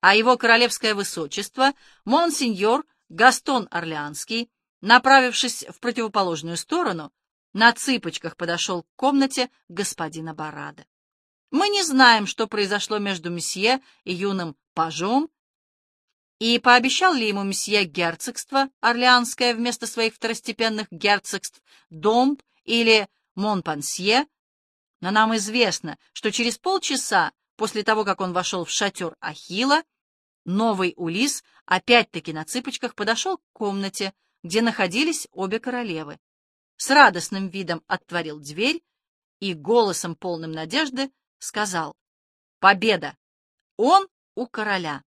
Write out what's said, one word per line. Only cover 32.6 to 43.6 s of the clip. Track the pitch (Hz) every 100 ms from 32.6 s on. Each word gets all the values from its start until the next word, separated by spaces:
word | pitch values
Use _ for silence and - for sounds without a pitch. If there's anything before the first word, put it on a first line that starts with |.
| 247 - 240 -
подошел | 208 226 381 370
к | _
комнате, | _ 208 196 196 - 196 _ _ _
где | 175 196
находились | 233 226 - 190 311 320 -
обе | - 190 220
королевы, | 254 247 240 160 147 147 _ _ _ _ _ _
с | -
радостным | 277 262 175 - 196 190
видом | 185 175 165 _
отворил | 180 _ 175 156 151
дверь | 143 151 233 330 _ _ _ _ _ _
и | 196
голосом, | 165 147 240 214 175 175 165
полным | 185 170 165
надежды, | 160 160 233 311 254 269 _ _ _
сказал: | - - 208 185 151 - _ _ _ _ _ _
«Победа! | 190 196 220 190 151 - _ _ _ _